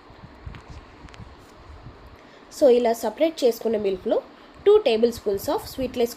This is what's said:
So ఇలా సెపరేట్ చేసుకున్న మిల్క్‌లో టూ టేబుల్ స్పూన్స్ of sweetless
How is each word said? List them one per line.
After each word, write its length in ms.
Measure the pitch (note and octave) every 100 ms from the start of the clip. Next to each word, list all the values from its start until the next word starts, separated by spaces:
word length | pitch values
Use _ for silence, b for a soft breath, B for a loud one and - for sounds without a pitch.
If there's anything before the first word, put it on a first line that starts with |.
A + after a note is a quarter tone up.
| - - - - - - - - - - - - - - - - - - - - - - B B B -
So 80 | C#4+ A#3+
ఇలా 140 | A#3+ A3+
సెపరేట్ 340 | A3+ A3 D#4+ D#4+
చేసుకున్న 340 | B3+ A3+ A3+ G#3+ G3+
మిల్క్‌లో 320 | F#3+ G#3+ G#4 - B B - G4+
టూ 80 | G#4 G#4
టేబుల్ 260 | A3 A#3+ A#3
స్పూన్స్ 280 | A3 G3+ -
of 100 | G4 -
sweetless 400 | - B3+ B3 A#3+